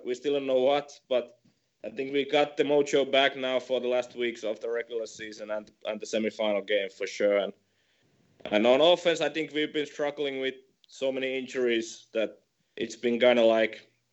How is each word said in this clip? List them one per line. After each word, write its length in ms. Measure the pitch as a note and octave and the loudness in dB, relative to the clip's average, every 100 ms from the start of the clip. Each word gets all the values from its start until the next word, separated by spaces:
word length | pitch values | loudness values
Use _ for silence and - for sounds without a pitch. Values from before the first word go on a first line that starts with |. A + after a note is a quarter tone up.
| - | -6
we 80 | |
still 200 | B2 D3 | -6 -2
don't 140 | C#3+ C3+ | -2 0
know 120 | B2+ | 2
what, 300 | B2+ C#3+ C#3+ - - | 4 2 -2 -12 -4
but 300 | B2 - - _ _ _ _ A2+ | -2 -4 -10 _ _ _ _ -12
I 40 | |
think 220 | B2 C3+ | -8 -4
we 140 | C#3+ C#3 | -2 0
got 280 | D3 D3 - | 2 2 0
the 60 | |
mojo 460 | C#3+ D3 C#3+ C#3+ C3+ | 2 2 4 2 2
back 280 | C3+ C3+ C#3 | 4 2 0
now 220 | B2+ B2+ | -2 -2
for 200 | - B2+ | -2 -2
the 80 | B2 | 0
last 280 | B2 A#2+ A#2+ | -2 -2 -4
weeks 260 | A#2+ A#2 | -4 -4
of 160 | A2 G#2+ | -6 -6
the 100 | A#2 | -6
regular 360 | A#2 A#2 A#2+ A2 | -6 -6 -8 -8
season 460 | - A2 G#2 G#2 | -10 -14 -12 -8
and, 200 | G#2+ G#2+ _ - | -8 -10 _ -8
and 140 | G#2+ | -8
the 40 | - | -4
semifinal 640 | A2+ A2 - G#2+ G2+ F#2+ | -2 -2 -2 0 0 0
game 220 | G#2 G2 | -2 -2
for 180 | - G2 | -6 -8
sure. 300 | - G2+ G2+ | 0 2 2
And, 160 | F#2+ - _ _ _ _ _ _ _ _ - | 0 -6 _ _ _ _ _ _ _ _ -2
and 200 | G#2+ A#2 | 2 4
on 140 | C3 | 6
offense, 400 | E3 F3 F3 D#3+ | 6 4 2 0
I 80 | D#3+ | -2
think 220 | E3 D3+ | -4 -6
we've 200 | D3 D3+ | -4 -4
been 120 | D3+ C#3+ | -4 -6
struggling 540 | - D3 C#3+ C#3+ C3+ | -6 -6 -4 -6 -4
with 140 | C3 C3 - _ _ | -6 -6 -14 _ _
so 240 | - C3+ | -6 -4
many 260 | C3 C3 C3 | -2 -4 -4
injuries 680 | B2 C3+ B2 A#2 A2+ - - | -6 -2 0 0 -2 -10 -8
that 260 | A2+ G#2 - _ _ _ - | -4 -4 -6 _ _ _ -10
it's 200 | A2+ - | -8 -4
been 240 | B2 A#2 | -2 4
kinda, 240 | B2 A#2+ | 6 6
like, 440 | A2+ A2+ A2 - - _ _ | 6 6 2 -2 -20 _ _